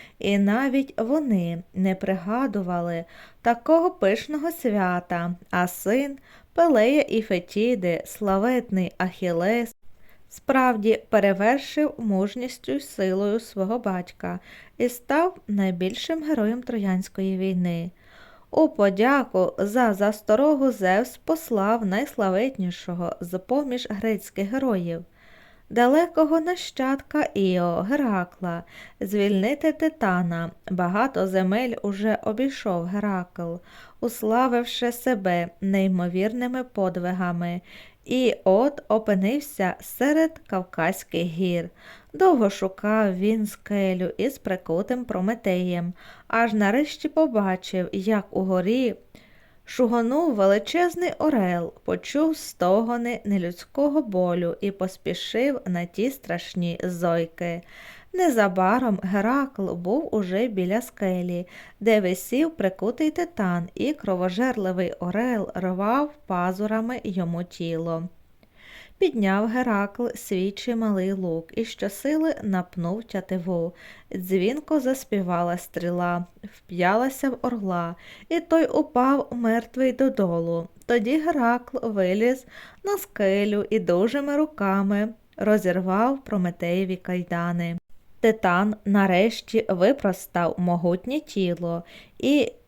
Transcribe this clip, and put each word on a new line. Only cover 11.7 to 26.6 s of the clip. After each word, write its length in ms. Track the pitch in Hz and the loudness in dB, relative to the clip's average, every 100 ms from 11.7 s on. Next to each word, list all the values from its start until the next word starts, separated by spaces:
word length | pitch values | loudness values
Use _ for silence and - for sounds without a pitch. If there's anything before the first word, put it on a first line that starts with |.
| - 302 - | 0 0 0
мужністю 720 | 226 190 202 247 247 - - | 0 0 0 -4 -10 -8 -4
й 80 | 277 | -4
силою 600 | - - 190 190 202 220 | -4 -4 -2 0 0 -2
свого 400 | 226 202 190 240 | -4 -4 -2 -2
батька 600 | 208 185 175 - 180 180 - - - - | -2 -4 -6 -10 -8 -8 -12 -20 -14 -2
і 120 | 240 | -2
став 480 | 240 - 285 359 370 - | -2 -2 2 2 -2 -4
найбільшим 760 | 202 190 175 185 233 - 330 | 0 0 0 -4 -4 -4 -4
героєм 400 | 302 285 214 240 | -2 0 0 -2
Троянської 720 | 247 233 202 185 190 - 190 190 | -4 -4 0 -2 -4 -4 -4 -2
війни. 540 | 190 180 175 170 175 - - - - - - | -2 0 0 -2 -6 -12 -20 -20 -20 -20 -4
У 180 | - 311 | 2 2
подяку 840 | - 202 190 240 285 254 190 185 - | 4 2 4 4 4 2 2 2 0
за 360 | 202 233 233 | 0 2 2
засторогу 760 | 196 202 208 - 214 294 294 269 | 4 0 0 2 4 6 4 2
Зевс 460 | 208 185 190 254 - | 2 2 2 0 -6
послав 680 | - 320 - 214 196 226 202 | -4 -4 0 0 2 0 0
найславетнішого 1300 | 196 285 - 196 185 262 262 180 175 - 175 175 - | -2 -4 -2 0 2 0 -2 -6 -6 -8 -6 -6 -6
з 180 | 175 185 | -8 -8
поміж 480 | - 262 285 247 - | -2 -2 -2 -4 -6
грецьких 600 | 202 226 214 - - 196 | -4 -2 -2 -6 -6 -4
героїв, 540 | 262 262 196 170 165 175 _ - - - - - | -2 0 0 -2 -6 -10 _ -20 -20 -20 -20 -4
далекого 680 | 214 240 294 339 330 311 330 | 4 6 6 4 2 4 4
нащадка 840 | 320 359 | 0 -4